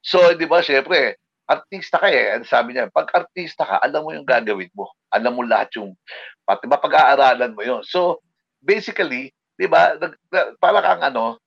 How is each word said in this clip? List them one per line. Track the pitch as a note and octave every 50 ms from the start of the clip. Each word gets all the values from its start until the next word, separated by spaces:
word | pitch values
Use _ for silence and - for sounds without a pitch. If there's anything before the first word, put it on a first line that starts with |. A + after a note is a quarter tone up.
So, | _ - - F#3 F3+ E3+ E3+
di | D#3+ E3 E3
ba, | D#3 F3 F3
syempre, | - C#3+ D3+ C#3+ D3+ F3+ D#3+ C3+ A2+ G2 _ _ _ _ _ _
artista | - D3 D#3 - _ - F#3+ F3 - - E3+
ka | - G3+
eh. | E3 B2+ A2 G#2 G2+
Ang | A#2+ A#2+ -
sabi | - B2 A#2 A#2+ B2
niya, | B2+ A#2 G2+
"Pag | _ D#3 - - -
artista | F3 E3+ - _ F#3 F3 D#3 - _ D#3 -
ka, | - - -
alam | C3+ C#3+ D3+
mo | D#3 D#3 D#3+
yung | D3+ C#3+
gagawin | C3 B2+ A#2+ A2+ G#2+ G#2+ F#2+ F#2 F2 _
mo. | G2 G2 - _ _ _ _ -
Alam | G#2 A#2 A#2+ A#2+
mo | B2 B2
lahat | A#2 A2+ G2+ G#2 - -
yung, | A2+ G#2 G2 F#2 _ _ - - - - - - _ _ -
pati | G2 - -
ba, | A#2+ C#3 C#3+
pag-aaralan | - B2+ B2 D3 C3 B2+ C3+ C3+ C#3 C3 B2 A#2 B2 B2 A2
mo | G#2
yun." | G#2 A#2+ B2+ A2+ G2+
So, | - - F3+ F3+ F3+ D#3+ - _ _ _ _ _ _ _ _ _
basically, | - G3 A3 - - - - F#3+ D#3 B2+ B2 C3+ C3+ _ _ _ _ _ _
di | F#3 F3+
ba, | D#3 - E3+ F3+ - -
nag-, | - E3+ D#3 _ _ _ -
na-, | F#3 D#3 A#2+ A2
para | _ - F3 G3 G#3+
kang | - - - F2 E2+
ano | - - A#2+ A2+ A2+ A2+ _ _